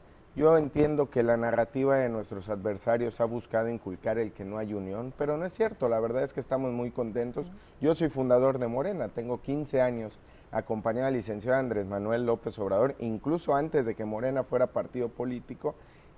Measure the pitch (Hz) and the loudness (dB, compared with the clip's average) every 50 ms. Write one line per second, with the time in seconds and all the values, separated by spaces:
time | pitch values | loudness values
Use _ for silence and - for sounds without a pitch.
0 | - - - - - - - 135 151 156 165 160 151 131 - 147 151 151 151 147 | -20 -20 -20 -20 -20 -10 0 4 6 8 8 6 4 2 2 2 2 4 4 2
1 | 139 - - 127 117 117 117 117 117 117 113 113 113 113 - 131 135 135 139 135 | 0 2 2 2 4 4 4 4 2 2 2 2 2 2 2 2 4 4 4 4
2 | 131 117 113 107 101 - 107 98 92 107 104 98 92 107 101 95 - 117 117 120 | 2 2 0 -2 -6 -6 -8 -8 -6 -6 -4 -2 -2 -2 -4 -2 0 2 2 2
3 | 120 113 - - 117 113 117 120 - - - 113 113 117 117 107 - 98 90 - | 2 0 0 0 0 0 0 -4 -4 0 0 0 0 0 -2 -4 -6 -8 -8 -4
4 | - 113 110 117 113 104 - - 98 98 104 107 110 104 104 101 95 95 98 110 | -2 -2 0 0 -2 -2 -4 -10 -10 -8 -6 -6 -6 -4 -4 -6 -4 -6 -6 -6
5 | 123 131 - - 147 143 151 156 180 185 - - 220 220 220 - 139 117 117 110 | -8 -8 -6 -4 -2 -2 -2 -2 -4 -4 -2 -2 -2 -2 -2 -2 0 0 2 2
6 | 113 113 117 131 143 135 - 139 123 - 135 131 135 127 120 120 123 120 - 127 | 0 0 0 0 -2 -2 -4 -6 -4 -2 -2 -2 -2 -2 -2 -4 -4 -6 -4 -4
7 | 117 113 101 120 120 123 117 139 151 175 190 - - - - - 139 156 160 - | -6 -4 -2 -4 -4 -4 -4 -8 -8 -10 -12 -18 -20 -20 -8 -2 2 2 2 2
8 | 165 147 - 135 131 123 123 123 131 135 131 127 123 117 117 131 151 202 202 160 | 0 -2 0 0 2 4 6 6 6 4 2 0 -2 -2 -2 -2 -2 -4 -4 -4
9 | 117 98 - 123 113 123 123 113 - 135 139 151 147 - 143 131 127 123 120 117 | -6 -6 -6 -6 -6 -6 -6 -6 -4 -4 -4 -4 -2 0 2 2 4 2 2 -2
10 | 110 107 - - - - - - - - 113 110 - - 113 110 - 117 110 123 | -6 -8 -12 -16 -20 -20 -20 -20 -10 -6 -4 -4 -2 -2 -2 -2 0 0 0 0
11 | 131 135 135 120 101 113 107 104 101 123 131 135 131 120 110 104 98 95 101 101 | 0 0 0 -2 -2 -4 -6 -4 0 2 2 2 2 0 0 -2 -2 -2 -2 -2
12 | 101 107 117 120 123 117 117 - - 113 101 110 101 95 95 101 123 139 135 - | 0 0 0 0 2 2 0 0 -2 -6 -6 -4 -2 2 4 4 4 2 0 -2
13 | 117 113 110 101 - 139 165 175 - - 139 139 156 160 160 147 120 113 101 - | -4 -4 -4 -2 -2 -2 -2 -2 0 0 0 0 0 2 2 0 2 0 -2 -4
14 | 107 107 107 107 123 131 135 131 - - 131 123 127 - - 113 92 - - 127 | -4 -6 -4 -2 -2 -2 -2 -2 -2 0 0 2 2 2 0 -2 -4 -4 -4 -4
15 | 120 113 - - 123 127 123 117 - - 131 - - 147 - - - - - - | -4 -4 -4 -4 -6 -4 -6 -8 -10 -12 -10 -6 -6 -6 -6 -8 -16 -20 -20 -20
16 | - - - | -20 -20 -8